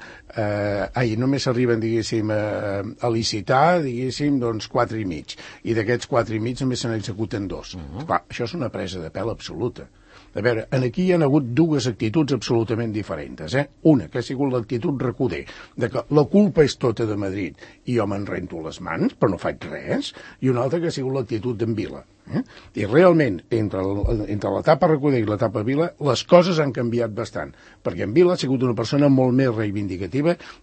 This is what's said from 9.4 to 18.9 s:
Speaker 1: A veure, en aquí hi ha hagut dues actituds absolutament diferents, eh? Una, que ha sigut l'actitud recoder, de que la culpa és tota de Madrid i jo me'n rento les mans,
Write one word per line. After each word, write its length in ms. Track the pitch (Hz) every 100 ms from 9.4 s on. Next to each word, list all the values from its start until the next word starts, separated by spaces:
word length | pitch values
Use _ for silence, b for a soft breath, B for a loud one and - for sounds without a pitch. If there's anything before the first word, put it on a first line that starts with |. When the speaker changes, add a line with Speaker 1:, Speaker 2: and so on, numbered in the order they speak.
| - 78 120 - 65 b b b b -
Speaker 1:
A 60 |
veure, 220 | 113 110 -
en 80 | 135
aquí 220 | 127 113 185
hi 60 |
ha 60 | 175
hagut 240 | 147 151 127
dues 320 | 123 165 147 123
actituds 480 | 104 113 131 147
absolutament 560 | 127 - 117 113 110 117
diferents, 600 | 107 95 80 69 65 78
eh? 140 | 127 143 -
Una, 240 | 165 143 78
que 80 | 127
ha 60 | 117
sigut 240 | 127 139
l'actitud 460 | 127 117 123 151 135
recoder, 440 | 127 - 127 78 67 B B -
de 120 | 123
que 80 | 131 -
la 140 | 147 147
culpa 380 | 196 208 156 143
és 80 | -
tota 240 | 123 104 113
de 80 | 101
Madrid 380 | 98 98 87 - B B -
i 140 | 120
jo 80 | 101
me'n 160 | 101 101
rento 320 | 98 87 82 78
les 140 | 76
mans, 320 | 90